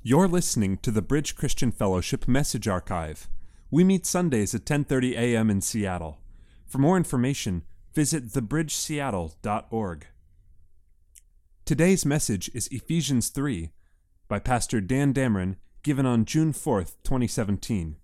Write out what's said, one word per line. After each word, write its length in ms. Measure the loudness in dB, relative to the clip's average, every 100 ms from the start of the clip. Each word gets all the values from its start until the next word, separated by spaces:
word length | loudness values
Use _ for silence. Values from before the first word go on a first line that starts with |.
You're 220 | 4 4 6
listening 520 | 4 0 0 0 0
to 120 | 0
the 100 | 0
Bridge 360 | 0 0 -2 -4
Christian 340 | 0 2 2
Fellowship 560 | 2 0 0 -2 -2 2
Message 400 | 2 2 -2 -2
Archive. 600 | -2 -2 -4 -4 -10 -4 -4 -4 -18 0
We 140 | 4
meet 200 | 6 4
Sundays 480 | 0 0 2 2 0
at 140 | -2 0
ten 160 | -2
thirty 320 | 2 0 0
A 220 | 0 0 2
M 120 | 2
in 120 | 2
Seattle. 580 | 0 -2 -2 -4 -8 -12 -18 -20 -20 -20 -8
For 120 | 2
more 180 | 4 4
information, 680 | 2 0 0 -2 -4 -4 -6 -18 -6
visit 380 | -2 0 -2 -4
the 100 | -4
bridge 320 | -2 -2 -2
seattle 600 | -6 -4 -4 -2 -4 -6 -6
dot 260 | -4 -4 -4
org. 380 | -4 -4 -8 -14 -20 _ -20 -20 -20 -20 -20 _ _ _ -20 _ _ _ _
Today's 400 | -4 2 4 4
message 460 | 2 0 0 -2 -4
is 140 | -8 -6
Ephesians 560 | -8 -2 -2 0 0 0
three 420 | -4 -4 -4 -8 -14 _ _ _ _ -6
by 140 | -4
Pastor 400 | 0 0 0 -2
Dan 340 | 0 2 2
Dameron, 400 | 2 0 0 -2 -6 -14 -6
given 200 | -2 0
on 200 | 2 2
June 280 | 2 2 0
fourth, 480 | 0 0 0 -2 -4
twenty 240 | 0 0 0
seventeen. 680 | -2 -2 -2 -2 -4 -4 -10